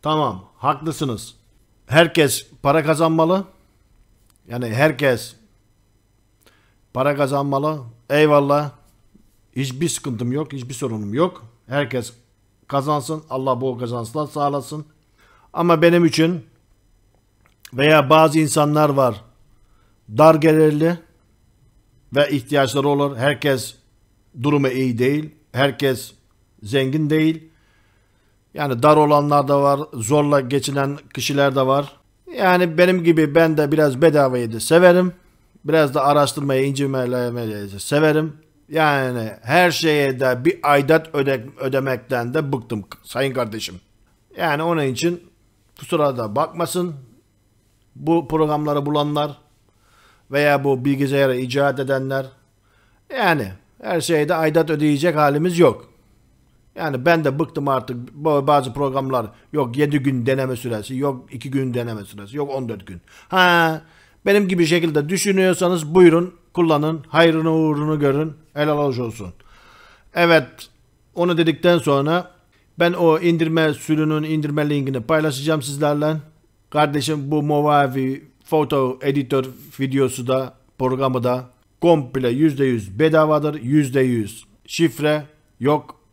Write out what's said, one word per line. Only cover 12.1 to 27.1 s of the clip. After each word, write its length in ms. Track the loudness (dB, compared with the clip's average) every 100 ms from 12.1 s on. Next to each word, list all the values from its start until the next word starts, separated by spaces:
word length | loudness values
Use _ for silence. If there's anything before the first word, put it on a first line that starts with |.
| -16 _ _ _ _ _
kazansın, 540 | -6 -2 -4 -4 -10 -8
Allah 300 | -6 -2 -2
bol 180 | -2 -4
kazançlar 480 | -6 -8 -8 -8 -8
sağlasın. 600 | -4 -2 -2 -8 -12 -14 _ _ _ _ _ _
Ama 300 | -2 2 4
benim 220 | 6 6
için 400 | 2 2 0 0 -10 _ _ _ _ _ _ _ _ _ _ _ -16
veya 360 | -2 4 4 6
bazı 280 | 6 6 4
insanlar 500 | 0 2 2 2 2
var, 360 | 2 0 0 -14 _ _ _ _ _ _ _ _ 4
dar 160 | 6
gelirli 640 | 6 4 4 4 4 0 -2 -10 _ _ _ _ _ _ _ _ _ _ 0
ve 140 | 2
ihtiyaçları 580 | 0 -2 0 0 0 0
olur. 280 | 0 0 0
Herkes 580 | -2 0 0 0 -4 -16 _ _ _ _ _ -6
durumu 260 | 0 0 0
iyi 300 | -2 -2 0
değil, 320 | 0 0 -6 _ _
herkes 600 | -2 -2 0 -2 -2 -8 _ _ _ _ _
zengin 480 | -4 -2 -2 -2 0